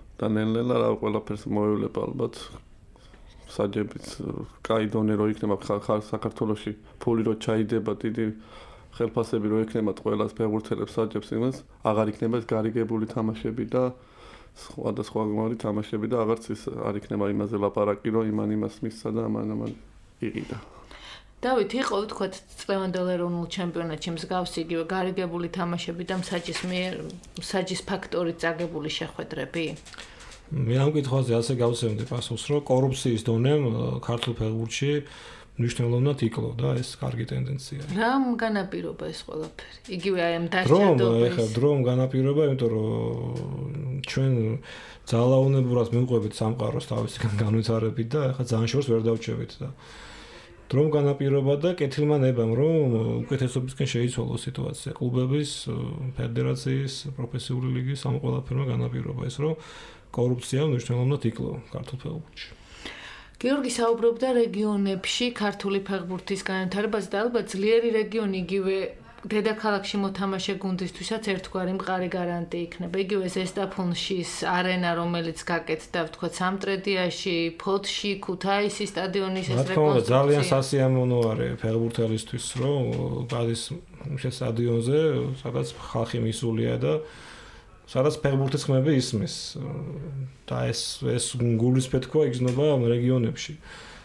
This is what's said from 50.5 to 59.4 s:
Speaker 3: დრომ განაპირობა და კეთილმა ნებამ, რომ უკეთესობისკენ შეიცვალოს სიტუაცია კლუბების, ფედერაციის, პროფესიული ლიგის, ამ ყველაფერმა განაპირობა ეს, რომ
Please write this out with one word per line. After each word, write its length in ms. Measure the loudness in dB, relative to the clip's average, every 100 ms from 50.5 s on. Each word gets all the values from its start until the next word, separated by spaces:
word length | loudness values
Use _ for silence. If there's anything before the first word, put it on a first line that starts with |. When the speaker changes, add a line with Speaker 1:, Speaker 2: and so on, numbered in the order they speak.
| -20
Speaker 3:
დრომ 240 | 0 2 4
განაპირობა 640 | 4 2 2 2 4 4 4
და 140 | 2
კეთილმა 460 | 2 0 2 2 4
ნებამ, 340 | 4 4 2
რომ 260 | 4 4 4 4 2 2 0
უკეთესობისკენ 680 | 0 0 0 0 -4 -2 0
შეიცვალოს 540 | 2 0 0 -2 -4
სიტუაცია 500 | -4 -4 -6 -6 -8
კლუბების, 580 | -4 0 2 2 2 0 -6 -6 -4 -4 -6 -6
ფედერაციის, 800 | -4 -2 0 0 0 -2 -2 -2 -6 -10
პროფესიული 560 | -8 -6 -6 -4 -2 0
ლიგის, 320 | 0 -2 -2
ამ 160 | -2 -2
ყველაფერმა 480 | 0 -2 -2 -2 0
განაპირობა 560 | 0 -2 -4 -4 -4
ეს, 160 | -6
რომ 160 | -2